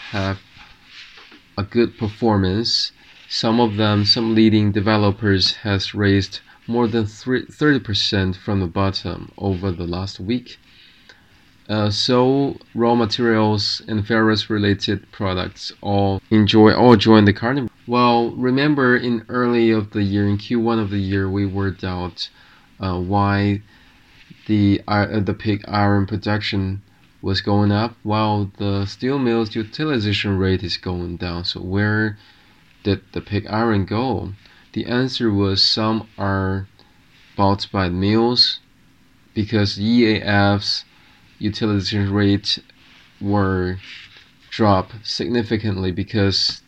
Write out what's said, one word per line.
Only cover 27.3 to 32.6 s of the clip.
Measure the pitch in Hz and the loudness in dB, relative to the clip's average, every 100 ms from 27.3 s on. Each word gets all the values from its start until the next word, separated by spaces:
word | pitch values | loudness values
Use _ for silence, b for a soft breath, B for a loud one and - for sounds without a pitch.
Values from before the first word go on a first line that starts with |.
| 95 | -4
going | - 104 104 | 0 2 2
up | 104 117 - | 0 -2 -6
while | 107 107 107 104 98 - | -4 -2 0 -2 -4 -6
the | 101 98 98 | -4 -4 -6
steel | - 127 139 | -6 -4 -2
mills | 123 117 110 113 | 0 0 -2 -4
utilization | 107 - 156 127 104 101 104 95 | -8 -6 -4 -2 -2 -2 0 0
rate | 95 92 | 2 0
is | 87 - | -2 -6
going | 95 90 87 85 | -6 -6 -6 -8
down. | 90 85 | -8 -6
So | 87 - | -8 -8
where | 90 98 104 107 107 104 b b b b | -4 -2 0 0 -2 -6 b b b b